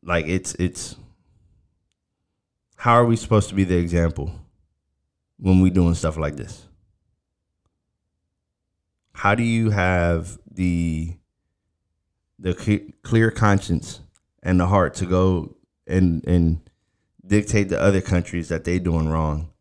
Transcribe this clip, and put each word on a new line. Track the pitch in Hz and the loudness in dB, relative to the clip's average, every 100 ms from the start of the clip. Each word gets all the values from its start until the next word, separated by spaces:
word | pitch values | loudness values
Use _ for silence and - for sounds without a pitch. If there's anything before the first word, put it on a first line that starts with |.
Like, | 85 87 78 | -2 -2 0
it's, | 92 - - | -4 -4 -4
it's, | 90 - - - - _ _ _ _ _ _ _ _ _ _ _ _ _ _ _ _ _ | -4 -4 -16 -16 -20 _ _ _ _ _ _ _ _ _ _ _ _ _ _ _ _ _
how | 123 | 4
are | 120 120 | 4 4
we | 117 | 0
supposed | - 110 98 | 2 0 2
to | 98 | -2
be | |
the | 92 90 | 0 0
example | 87 85 85 - 73 - - _ _ _ _ _ _ _ _ _ | 0 0 0 -2 -10 -10 -20 _ _ _ _ _ _ _ _ _
when | 98 92 | 2 4
we | 92 | 4
doing | 92 87 85 | 4 2 0
stuff | 82 78 | -4 -4
like | 76 71 | -8 -8
this? | 55 - - _ _ _ _ _ _ _ _ _ _ _ _ _ _ _ _ _ _ _ _ _ _ _ _ | -14 -18 -20 _ _ _ _ _ _ _ _ _ _ _ _ _ _ _ _ _ _ _ _ _ _ _ _
How | - 101 | -4 0
do | 110 | 0
you | 117 113 110 | 0 0 0
have | 101 90 90 87 85 85 - - | 2 2 2 0 -2 -4 -14 -20
the, | - 90 85 85 80 82 87 _ _ _ _ _ _ _ _ _ _ _ _ | -4 -2 0 -2 -4 -8 -12 _ _ _ _ _ _ _ _ _ _ _ _
the | 92 | -6
cle-, | 87 - 104 - - | -4 0 -2 -2 -20
clear | - 117 113 | -2 2 2
conscience | - 110 98 - 85 - - - _ _ _ | 2 2 2 0 -4 -4 -18 -20 _ _ _
and | - 92 | -2 0
the | 87 | 2
heart | 98 87 - | 2 2 -2
to | 90 | -2
go | 92 95 90 76 - _ _ - | 0 2 0 -4 -16 _ _ -4
and, | 92 90 82 - | 0 2 0 0
and | 87 82 80 - _ _ _ _ _ 92 | 2 2 0 -6 _ _ _ _ _ 0
dictate | 104 101 107 95 | 0 2 -2 0
to | 95 | 2
other | 98 95 | 2 2
countries | - 87 87 90 82 | 0 -2 -2 -6 -6
that | 82 | -6
they | - 90 | -2 -2
doing | 87 80 78 | 0 0 0
wrong | 80 78 76 80 _ | -2 -2 -4 -8 _